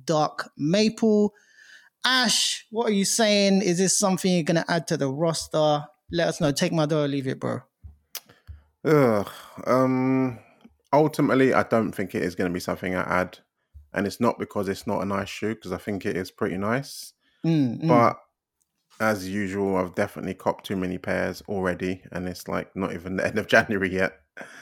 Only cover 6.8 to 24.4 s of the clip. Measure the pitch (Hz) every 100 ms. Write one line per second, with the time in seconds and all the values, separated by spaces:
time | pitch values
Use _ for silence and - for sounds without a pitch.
6.8 | 151 156 143 139 131 135 127 120 - _
7.8 | - - _ - _ _ - - _ _
8.8 | 143 151 123 107 98 - - - - 127
9.8 | 131 127 131 131 131 113 - _ - _
10.8 | - 143 151 - 139 131 131 85 - 113
11.8 | 104 - 92 110 90 85 90 90 - 90
12.8 | 90 92 - 90 90 - _ _ _ -
13.8 | _ - 101 - 117 - 107 104 98 95
14.8 | 107 92 98 98 98 - 104 113 92 87
15.8 | - 98 98 82 92 - 110 92 101 127
16.8 | 143 - - _ _ _ 160 160 127 -
17.8 | 160 120 117 - _ _ _ _ _ _
18.8 | _ - 110 104 92 101 95 101 98 92
19.8 | 90 107 101 - 90 95 104 - - 95
20.8 | 90 90 101 92 92 90 - 101 92 87
21.8 | 92 90 - 87 90 87 - 90 - 95
22.8 | 95 85 92 95 - 107 - 110 113 98
23.8 | 95 92 95 - _ -